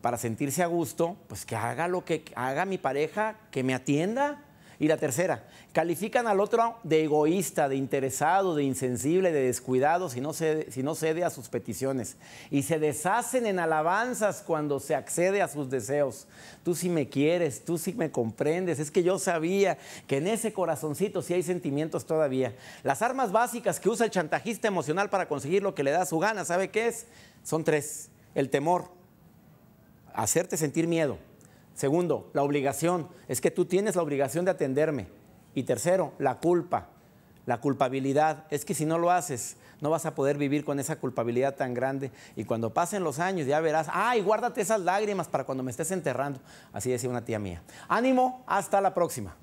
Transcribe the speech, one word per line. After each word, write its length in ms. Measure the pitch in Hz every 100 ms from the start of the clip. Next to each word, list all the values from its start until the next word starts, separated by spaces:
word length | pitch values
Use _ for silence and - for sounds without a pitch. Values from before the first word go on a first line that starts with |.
Para 160 | 117 120
sentirse 460 | 120 110 139 135
a 40 | 170
gusto, 500 | 170 160 - 170 202 -
pues 180 | 107 -
que 120 | 110
haga 320 | 117 123 175
lo 160 | 180 -
que 180 | 160 - -
haga 280 | 127 139
mi 140 | 190 185
pareja, 580 | 135 135 151 208 220 208 -
que 120 | 135
me 100 | 131
atienda. 720 | 127 - 143 180 240 285 285 - - - -
Y 80 | 151
la 100 | 156
tercera, 460 | 147 123 180 123 - - -
califican 520 | 165 170 160 208 247 233
al 140 | 196
otro 400 | 202 233 233 233
de 220 | 156 156
egoísta, 680 | 156 151 151 190 165 - 143
de 60 | 135
interesado, 800 | 135 139 131 - 147 185 190 151
de 80 |
insensible, 680 | 139 127 127 123 135 180 185
de 120 | 151
descuidado, 680 | 127 120 - 127 143 175 180
si 120 | 120
no 120 | 143
cede, 380 | 151 160 156 -
si 100 | 131
no 140 | 135 160
cede 280 | 160 160
a 60 | 170
sus 200 | 143 117
peticiones. 680 | 120 - 107 135 135 107 - - - -
Y 140 | 143
se 160 | 127 160
deshacen 680 | 151 123 185 220 240 254 226
en 140 | 185
alabanzas 840 | 165 156 160 196 247 202 208 165
cuando 380 | - 160 151 135
se 160 | - 143
accede 480 | - - 180 202
a 40 | 165
sus 220 | 139 135
deseos. 580 | 131 110 147 139 - - - - -
"Tú 100 | -
sí 160 | 170 180
me 200 | 165 131
quieres, 540 | 135 147 175 165 120
tú 140 | - 170
sí 160 | 185
me 160 | 226 156
comprendes, 720 | 131 113 113 143 170 185 131
es 100 | 151
que 140 | 196
yo 160 | 175 190
sabía 580 | - 170 165 196 190 160 - - -
que 100 | 139
en 80 | 170
ese 260 | 220 220
corazoncito 680 | 185 170 151 156 143 196 180
sí 140 | 151 180
hay 80 |
sentimientos 640 | 160 180 151 139 156 165 -
todavía". 480 | 160 147 131 127 113 - -
Las 220 | 135 135
armas 280 | 233 262 240
básicas 480 | 214 240 233 196 -
que 80 | 185
usa 200 | 220 226
el 40 |
chantajista 560 | 190 156 151 214 214 220
emocional 440 | 180 139 170 202
para 160 | 196 170
conseguir 340 | 143 131 196
lo 140 | 196 -
que 80 |
le 80 | 139
da 160 | 160 180
su 100 | 165
gana, 260 | 196 214
¿sabe 280 | 156 175 190
qué 160 | 214 233
es? 180 | 226 - - - -
Son 200 | - 156
tres. 460 | 160 151 143 - - - -
El 160 | - 135
temor, 360 | 143 151 175 - - - _ - - - - - - - - -
hacerte 460 | - 110 160 180 175
sentir 300 | 151 160 165
miedo. 320 | 165 147 95 - - - - -
Segundo, 560 | - 139 160 175 120 -
la 100 | 143
obligación, 640 | 143 143 135 120 165 180 147 - -
es 100 | 135
que 100 | 170
tú 140 | -
tienes 320 | 175 185 214 175
la 60 |
obligación 420 | 156 139 139 156
de 80 | 185
atenderme. 560 | 180 147 131 160 143 90 - - - - -
Y 80 |
tercero, 500 | 127 120 175 190 147 -
la 180 | 139 123
culpa, 500 | 165 175 - 120 - - - - - - -
la 160 | 120
culpabilidad. 840 | 147 120 131 135 135 139 156 147 -
Es 140 | 147 -
que 80 |
si 120 | 156 151
no 140 | 165
lo 100 | 175
haces, 460 | 180 160 123 - - - -
no 100 | 147
vas 160 | 160 156
a 80 |
poder 240 | 151 139 147
vivir 280 | 143 147 139
con 140 | 143
esa 160 | 139 156
culpabilidad 580 | 131 117 117 120 135 135
tan 180 | 131
grande. 380 | 123 131 139 135 - - -
Y 80 |
cuando 300 | 104 113 113
pasen 320 | 135 175 208 170
los 140 | 131
años, 280 | 180 190 131
ya 140 | 147
verás, 260 | 160 156 151
"Ay, 320 | 170 220 247
guárdate 400 | 185 214 233 -
esas 200 | 196 220
lágrimas 480 | 175 196 214 190 156
para 160 | 143 131
cuando 180 | 131
me 80 | 127
estés 200 | 113 160
enterrando". 500 | 185 156 123 143 131 - - -
Así 180 | 107 127
decía 180 | 123 127
una 140 | 123
tía 160 | 113 110
mía. 240 | 101 85 - - -
Ánimo, 560 | 196 254 254 254 254 -
hasta 340 | 190 - 196
la 120 | 196
próxima. 440 | 175 170 - 95 -